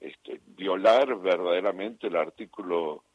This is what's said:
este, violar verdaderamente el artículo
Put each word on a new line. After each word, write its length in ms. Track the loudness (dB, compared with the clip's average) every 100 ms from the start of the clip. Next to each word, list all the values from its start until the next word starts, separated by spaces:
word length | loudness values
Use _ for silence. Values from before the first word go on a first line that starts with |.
este, 400 | -18 -16 -16 -16 -16
violar 720 | -8 -4 2 6 6 4 0
verdaderamente 880 | 0 0 2 2 0 -2 -6 -6 -4
el 100 | -2
artículo 880 | -2 -6 -16 -12 -4 -2 -2 -6 _